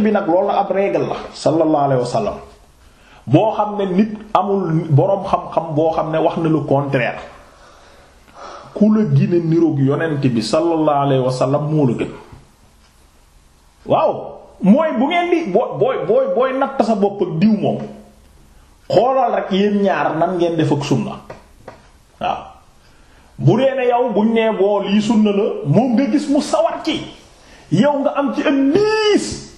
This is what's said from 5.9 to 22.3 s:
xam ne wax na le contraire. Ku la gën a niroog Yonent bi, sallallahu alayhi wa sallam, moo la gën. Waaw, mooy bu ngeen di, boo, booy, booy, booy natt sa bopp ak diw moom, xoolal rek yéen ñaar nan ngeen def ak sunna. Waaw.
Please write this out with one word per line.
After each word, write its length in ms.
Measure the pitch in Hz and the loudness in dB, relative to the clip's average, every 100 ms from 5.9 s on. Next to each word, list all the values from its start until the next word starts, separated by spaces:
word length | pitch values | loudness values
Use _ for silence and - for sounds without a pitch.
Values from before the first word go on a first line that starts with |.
xam 200 | - 156 | 0 -2
ne 60 | 160 | 0
wax 180 | 160 175 | -2 0
na 120 | 160 | 0
le 120 | 156 139 | 0 0
contraire. 500 | 139 139 139 110 - - - - - - - - - - - - - - - - | -2 0 -2 -2 -6 -14 -20 -20 -20 -20 -20 -20 -20 -20 -20 -20 -20 -20 -20 -10
Ku 200 | - 214 | 0 2
la 80 | 214 | 4
gën 320 | 208 139 190 | 2 2 2
a 40 | 175 | 0
niroog 340 | 160 165 165 135 | 2 2 2 2
Yonent 400 | 135 151 165 143 | 0 0 -2 -2
bi, 180 | 131 113 | 0 -2
sallallahu 600 | 107 160 170 165 151 143 | 0 0 0 0 2 2
alayhi 200 | 139 131 | 2 0
wa 60 | 127 | 0
sallam, 360 | 135 135 147 151 | 0 0 0 -2
moo 120 | 156 131 | 0 0
la 60 | |
gën. 140 | 110 - - - - - _ _ _ _ _ _ _ _ _ _ _ _ _ - | 0 -6 -10 -20 -20 -20 _ _ _ _ _ _ _ _ _ _ _ _ _ -2
Waaw, 260 | - 311 - - - - - | 0 0 -2 -10 -16 -20 -2
mooy 260 | 185 262 320 247 | 4 4 4 0
bu 80 | 277 | 0
ngeen 220 | 349 349 | 0 0
di, 200 | 339 202 | 0 0
boo, 260 | 190 - 143 | 0 0 -2
booy, 180 | 202 196 156 | -2 -2 0
booy, 200 | 247 262 | 0 2
booy 180 | 226 262 262 | 0 0 -2
natt 240 | 277 - | -4 -2
sa 100 | 214 | -2
bopp 280 | 208 202 202 | 0 -2 -2
ak 160 | 175 160 | -4 0
diw 160 | 214 208 | 2 2
moom, 180 | 135 104 - - - - - - - - - _ - | -2 -4 -10 -16 -20 -20 -20 -20 -20 -20 -20 _ 0
xoolal 460 | 180 247 262 233 | 2 4 2 0
rek 160 | 208 - | -2 -2
yéen 300 | 190 208 202 | 0 2 2
ñaar 340 | 190 156 147 156 | 0 0 -2 0
nan 200 | 175 175 | -2 0
ngeen 180 | 170 160 | -2 0
def 160 | 143 | 0
ak 120 | 139 | 0
sunna. 320 | - 123 98 - - - - - - - - _ _ - | 0 -2 -2 -10 -16 -20 -20 -20 -20 -20 -20 _ _ -8
Waaw. 200 | - | -6